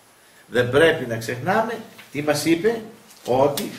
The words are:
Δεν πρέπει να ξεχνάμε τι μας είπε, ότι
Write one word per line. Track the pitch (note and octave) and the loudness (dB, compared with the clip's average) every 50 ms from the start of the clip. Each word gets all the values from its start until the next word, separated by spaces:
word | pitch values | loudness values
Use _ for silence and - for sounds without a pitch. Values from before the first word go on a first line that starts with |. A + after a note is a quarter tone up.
| _ _ _ _ _ _ _ - - | _ _ _ _ _ _ _ -20 -16
Δεν | - G#2 A#2+ B2 A#2+ | -4 0 0 0 2
πρέπει | B2 C#3+ E3 E3 D#3 - B2+ | 4 4 4 4 4 0 -2
να | A#2 A2+ | -6 -6
ξεχνάμε | A2+ - - B2 A#2+ D3 F3 G3+ A3 A3+ A#3 A3+ - - - - - - - - | -6 -6 -6 -8 -6 -2 0 0 0 0 -2 -4 -10 -12 -16 -20 -20 -20 -10 -8
τι | C#3+ D3 | -4 -2
μας | D3+ D3 D3 - | 0 0 0 2
είπε, | D#3+ E3 E3 F3+ A3 A#3 A3 - - - - - - - - - | 2 2 2 2 0 0 -2 -4 -12 -16 -20 -20 -20 -20 -10 -4
ότι | - A#2+ C3+ C#3+ C#3+ - - - - - | 0 2 4 4 2 2 -2 -6 -6 -8